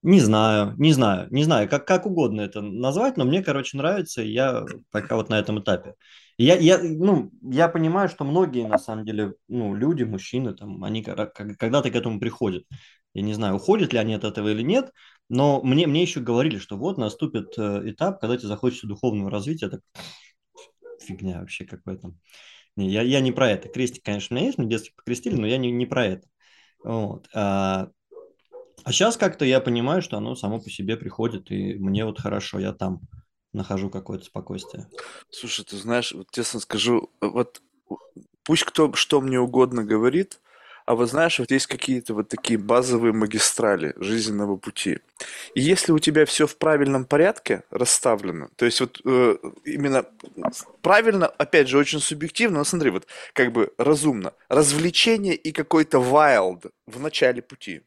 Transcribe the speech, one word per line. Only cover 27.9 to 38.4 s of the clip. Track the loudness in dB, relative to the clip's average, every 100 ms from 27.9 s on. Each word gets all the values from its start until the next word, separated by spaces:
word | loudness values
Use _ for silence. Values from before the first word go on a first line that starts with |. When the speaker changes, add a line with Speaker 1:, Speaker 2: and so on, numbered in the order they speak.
| _ _ -20 -20 _ _ -20 -20 _ -4
Speaker 1:
а |
щас | 2 2 2
как-то | -2 0 2
я | 2
понимаю, | 2 -2 0 -2
что | -2 -8
оно | -8 -6
само | -6 -6
по | -8
себе | -8 -6 -6
приходит, | -8 -4 -4 -4 -8
и | -6 -6 -4
мне | -2 0 -2
вот | -4
хорошо, | -6 -4 -6 -6
я | -6
там | -4 -6 -6 -12 -20 _ _ _
нахожу | -10 -6 -6 -6
какое-то | -10 -10 -12 -12
спокойствие. | -16 -12 -12 -12 -18 -18 -18 -18 -20 _
Speaker 2:
Слушай, | -16 -10 -10 -8
ты | -12
знаешь, | -4 -2 -4
вот | -10 -12
честно | -8 -6 -8
скажу, | -8 -2 0 0 -2 _
вот | -4 -2 -4 -8 _ _ _ -16 -16 -20 _ _